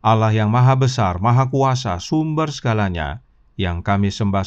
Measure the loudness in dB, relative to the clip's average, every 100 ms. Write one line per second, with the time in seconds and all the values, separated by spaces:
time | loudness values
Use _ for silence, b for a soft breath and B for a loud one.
0 | 2 2 2 2 2 4 4 4 2 0
1 | -2 0 0 2 2 0 0 0 -4 -6
2 | -4 -2 -2 -2 -4 -4 -4 -2 -2 -4
3 | -6 -8 -16 _ _ -6 -4 -4 -2 0
4 | 0 -2 -2 -2